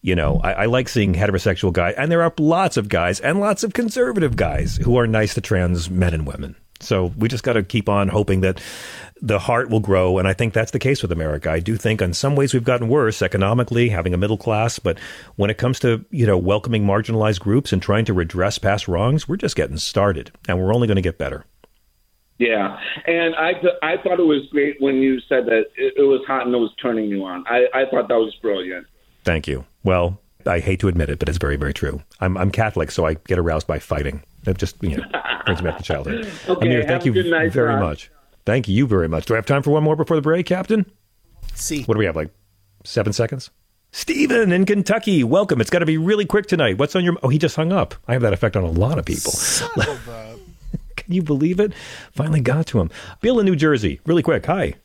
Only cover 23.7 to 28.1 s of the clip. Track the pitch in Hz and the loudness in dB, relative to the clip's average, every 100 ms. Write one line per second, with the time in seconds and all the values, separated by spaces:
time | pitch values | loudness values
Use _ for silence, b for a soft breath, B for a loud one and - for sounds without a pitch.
23.7 | 175 156 180 190 180 170 147 135 147 139 | 0 -2 -2 0 2 4 2 0 0 0
24.7 | 143 135 135 135 131 - 131 117 113 107 | 0 0 2 2 0 0 0 2 2 0
25.7 | - 131 131 139 135 135 135 123 123 113 | -2 -4 2 4 4 2 -2 0 0 0
26.7 | - 127 113 107 101 95 90 87 123 123 | -2 -4 -2 -2 -4 -6 -10 -2 2 2
27.7 | 131 135 - 110 | 2 0 0 0